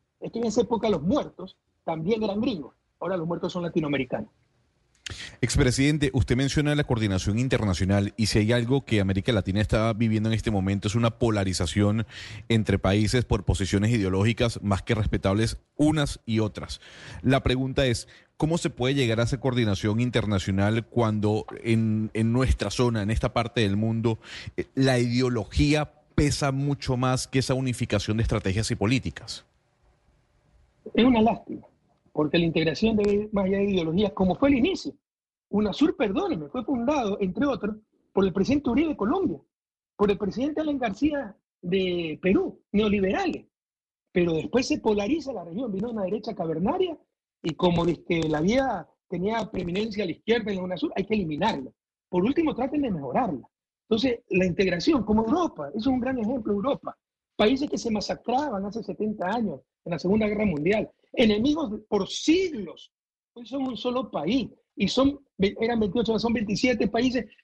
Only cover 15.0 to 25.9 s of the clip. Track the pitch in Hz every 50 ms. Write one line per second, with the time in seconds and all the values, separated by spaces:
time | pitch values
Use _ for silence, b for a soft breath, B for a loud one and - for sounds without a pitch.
15 | 101 - - - - 98 98 107 117 - - - _ _ _ - 147 151 156 156
16 | 143 - - - - - 110 110 107 101 - 82 - - - - B B B B
17 | B B B B B 127 135 131 - 135 127 127 131 131 131 143 139 127 117 -
18 | - B B B B B B - 160 156 165 170 - 165 - - 123 131 139 143
19 | 131 113 110 113 117 110 139 117 - 131 120 123 117 107 98 - - 107 104 117
20 | 123 123 - 120 104 104 104 92 - 101 95 98 101 104 110 117 110 - - 120
21 | 117 110 107 107 101 107 107 107 - - - - - 117 113 113 113 110 107 107
22 | 110 107 - 110 113 113 113 127 131 117 - - 107 98 - - 127 120 117 110
23 | 98 104 117 - - 120 - 120 113 113 - 123 110 98 98 104 110 113 113 113
24 | 110 117 110 - B B B B B B B - - - - 131 135 131 127 123
25 | 123 120 120 123 131 123 123 113 95 - - - 147 143 151 151 147 -